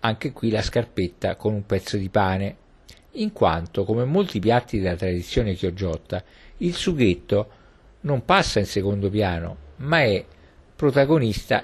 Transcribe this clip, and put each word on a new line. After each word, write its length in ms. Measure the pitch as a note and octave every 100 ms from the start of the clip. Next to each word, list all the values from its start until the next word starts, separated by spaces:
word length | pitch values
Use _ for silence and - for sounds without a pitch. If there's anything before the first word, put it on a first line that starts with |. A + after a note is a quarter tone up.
anche 300 | A#2 A2 -
qui 200 | - A2+
la 100 | G#2+
scarpetta 720 | - - A2+ - F2+ - F#2+ -
con 200 | G#2+ G#2+
un 100 | G2+
pezzo 320 | F#2+ - G#2
di 120 | F#2+
pane, 460 | G#2+ F#2+ F#2+ G2 - _ _ - - -
in 200 | C4 G#3+
quanto, 520 | - F#2+ E2 F2 - G2
come 180 | A2+
molti 340 | B2+ F3 G3 G#2
piatti 400 | G2+ A#2+ - G#2+
della 180 | F#2 F2
tradizione 580 | F#2 F2+ F2 - A2 F2+
chiogiotta, 680 | F#2 F2+ F#2 D#2+ - F#2 - - - -
il 180 | F3 E3+
sughetto 760 | - D#3 A2 F2 - G2+ G#2+ - - _ - _
non 220 | C#3+ C3+
passa 360 | - G3 - G#2+
in 80 | F#2+
secondo 420 | G2+ G2 G2+ G2
piano, 480 | G#2 F#2+ E2+ E2+ F#2 - -
ma 260 | C3+ E3
è 200 | B2+ F#2+ - - - - - -
protagonista 880 | D3 C#3 C#3 D#3+ A#2 G2+ - A2+